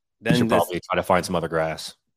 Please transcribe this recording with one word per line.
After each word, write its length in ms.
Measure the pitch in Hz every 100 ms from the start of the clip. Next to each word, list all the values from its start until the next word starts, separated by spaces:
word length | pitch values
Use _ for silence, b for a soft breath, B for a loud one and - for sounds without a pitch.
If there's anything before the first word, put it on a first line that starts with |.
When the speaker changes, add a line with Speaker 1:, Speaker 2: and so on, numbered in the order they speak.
| _ _
Speaker 1:
Then 140 | 110
Speaker 2:
you 40 | 123
should 80 | 117
Speaker 1:
this 80 | 92
Speaker 2:
probably 220 | 85 87
try 160 | - 90
to 60 |
find 220 | 87 90
some 120 | 85 87
other 120 | 80
grass. 460 | 82 80 78 - - _